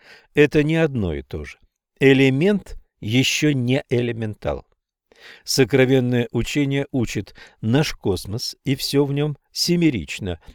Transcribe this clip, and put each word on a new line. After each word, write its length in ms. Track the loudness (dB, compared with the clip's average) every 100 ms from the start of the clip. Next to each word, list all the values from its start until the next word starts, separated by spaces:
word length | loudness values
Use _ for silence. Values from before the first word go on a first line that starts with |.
| -20 -20 _
это 300 | 2 2 2
не 140 | 0 0
одно 360 | 0 -2 -4
и 80 | -4
то 220 | -8 -12
же. 140 | -12 -18 _ _ _ 2
Элемент 800 | 6 6 4 2 2 0 -4 -16 -18 _
еще 520 | -2 0 0 0 0
не 320 | 0 0 -2 0
элементал. 760 | -2 -2 -4 -8 -6 -6 -6 -10 _ _ _ _ _ -20 -16
Сокровенное 840 | -4 0 2 4 4 4 2 0 -2
учение 540 | -2 -4 -2 -2 -2 -4
учит: 420 | -4 -4 -4 -10 -14 -20 _
наш 340 | 0 2 0
космос 600 | -4 -4 -4 -4 -10 -10 -8 -6
и 100 | -4
все 280 | -2 0
в 100 | 0
нем 220 | -2 -4 -6 _
семерично, 880 | -6 -2 2 2 0 -6 -8 -8 -8 -12